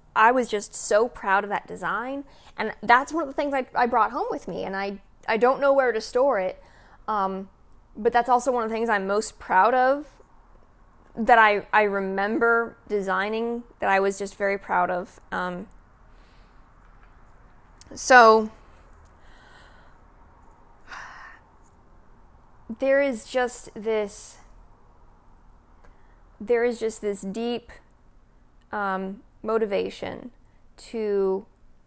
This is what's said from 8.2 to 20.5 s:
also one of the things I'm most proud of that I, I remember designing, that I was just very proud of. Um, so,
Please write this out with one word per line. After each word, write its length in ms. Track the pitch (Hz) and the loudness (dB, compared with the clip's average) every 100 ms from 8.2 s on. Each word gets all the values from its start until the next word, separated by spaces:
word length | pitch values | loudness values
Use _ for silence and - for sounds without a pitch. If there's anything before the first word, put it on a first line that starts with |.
| 240 | 4
also 240 | 247 262 | 2 2
one 120 | 247 | -2
of 60 | 220 | -2
the 40 | |
things 140 | 220 226 | -4 -2
I'm 180 | 208 190 | 0 0
most 320 | 208 226 - | -2 -2 -6
proud 360 | - 185 214 | 0 4 4
of 320 | 254 254 285 294 - - - - - - - - - - - | 4 2 0 -4 -18 -20 -20 -20 -20 -20 -20 -20 -20 -16 -4
that 220 | 220 233 | 4 6
I, 280 | 214 208 - | 6 4 0
I 100 | 214 | 2
remember 920 | 208 196 190 196 202 233 233 233 233 - - | 2 0 -4 -2 -2 0 2 2 -2 -8 -6
designing, 760 | 208 190 185 202 220 233 233 240 - | -4 -2 -2 -2 -4 -4 -6 -10 -6
that 100 | 202 | 0
I 100 | 196 | 2
was 180 | 196 196 | 2 -2
just 180 | 196 - | -6 -4
very 220 | 196 202 | -4 -4
proud 320 | - 185 180 | -2 0 0
of. 300 | 180 190 - - | -2 -6 -14 -10
Um, 360 | 190 180 180 208 - - - - - - - - - - - - - - - - - - - - - - | -8 -6 -8 -12 -18 -20 -20 -20 -20 -20 -20 -20 -20 -20 -20 -20 -20 -20 -20 -20 -20 -20 -20 -20 -20 -16
so, 560 | - - 254 226 220 220 - - - - - - - - - - - - - - - - - - - - | -8 6 8 10 8 2 -8 -20 -20 -20 -20 -20 -20 -20 -20 -20 -20 -20 -20 -20 -20 -20 -20 -20 -20 -20